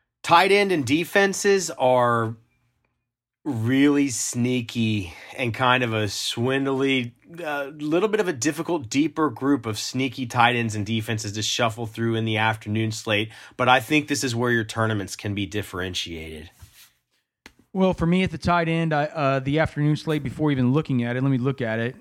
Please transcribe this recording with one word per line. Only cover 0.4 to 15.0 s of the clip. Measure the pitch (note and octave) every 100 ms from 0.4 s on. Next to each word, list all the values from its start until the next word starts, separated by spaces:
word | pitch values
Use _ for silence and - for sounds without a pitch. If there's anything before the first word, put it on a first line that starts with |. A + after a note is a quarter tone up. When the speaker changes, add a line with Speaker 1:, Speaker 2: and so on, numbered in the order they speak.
| F#3+
Speaker 1:
end | G3+ G3+
and | F3 B2
defenses | D3+ E3+ G3+ G3 F#3 G3+ G3 F3
are | - B2+ B2+ A#2+ A#2 A2+ A2+ _ _ _ _ _ _ _ _ _ _
really | D3+ A#2+ A2+ C3+ C#3+ C#3+ C#3+
sneaky | A#2 - B2 B2 B2+ A#2 A#2 A2 G#2+ F2 - - -
and | A#2+
kind | A2 B2+ B2+
of | A#2+
a | A2 G#2
swindly, | - - - B2 C3+ C3+ C3 C#3 C3+ A#2+ - - E3
uh, | E3 C#3+ C#3 D3+
little | D3+ E3 G#3
bit | G#3+
of | F#3
a |
difficult, | C#3 C#3 D#3 E3 F3 A2+
deeper | C3+ D#3 D#3+ D3+
group | A2+ C#3 C#3 A2+
of | G#2+
sneaky | - B2+ C3+ A#2 A#2+
tight | B2 A#2+ A#2+
ends | A2+ G#2+
and | G2+
defenses | A2+ G#2+ A2 G#2+
to | G#2+
shuffle | G#2 - A#2 G#2+ A2+
through | A2 A2+ A2+
in | A2+
the | G#2+
afternoon | A2 A2 G#2+ A2 A2
slate. | A2 - G#2 A2 - - -
But | B2
I | C3
think | B2 D3+ D3
this | C#3+
is | C3+ A#2
where | A#2+
your | A#2 A2
tournaments | A2+ A2 G#2+